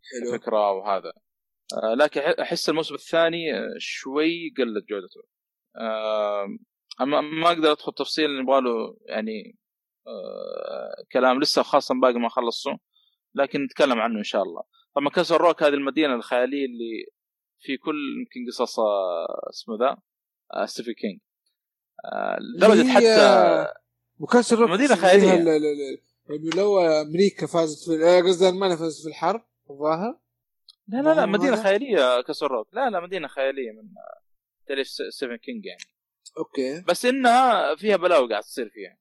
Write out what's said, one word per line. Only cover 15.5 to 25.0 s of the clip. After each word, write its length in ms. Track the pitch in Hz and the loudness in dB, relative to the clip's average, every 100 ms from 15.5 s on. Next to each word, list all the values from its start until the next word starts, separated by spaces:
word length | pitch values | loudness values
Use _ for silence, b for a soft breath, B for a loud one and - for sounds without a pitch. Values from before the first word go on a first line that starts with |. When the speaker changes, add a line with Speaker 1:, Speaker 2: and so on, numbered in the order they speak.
| 160 | 4
Speaker 2:
هذه 100 | 156 | 2
المدينة 420 | 143 139 135 151 123 | 2 -2 -2 0 -2
الخيالية 500 | - 123 127 143 135 | -2 0 0 -2 -6
اللي 400 | 120 117 110 - _ _ _ _ _ | -6 -10 -10 -12 _ _ _ _ _
في 180 | - 135 | -10 -8
كل 180 | - 151 139 120 | -6 -6 -6 -10
يمكن 320 | 127 127 120 | -12 -12 -12
قصص، 280 | 113 120 - | -6 -4 0
آه، 680 | 110 101 92 85 82 - - | 0 0 -2 -4 -6 -10 -12
اسمه 280 | - - 110 | -16 -12 -4
ذا، 180 | 127 - _ _ _ _ _ | -4 -4 _ _ _ _ _
آه، 120 | - 107 | -8 -8
ستيفن 280 | - 117 | -8 -12
كينج. 260 | 110 113 95 _ _ _ _ _ _ _ - - | -8 -8 -10 _ _ _ _ _ _ _ -20 -12
آه، 320 | - 50 50 - 247 | -8 -6 -6 -8 4
لدرجة 280 | 202 214 | 6 8
Speaker 1:
هي 100 | 254 | 6
Speaker 2:
حتى 800 | 254 226 220 - 120 - 160 - - _ _ _ _ | 6 6 8 8 8 6 2 0 -8 _ _ _ _
Speaker 1:
وكسر 400 | 151 240 233 196 | 2 2 4 2
روك 100 | 226 | 4
Speaker 2:
مدينة 240 | 180 285 | 4 2
Speaker 1:
اسمها 160 | 208 | 4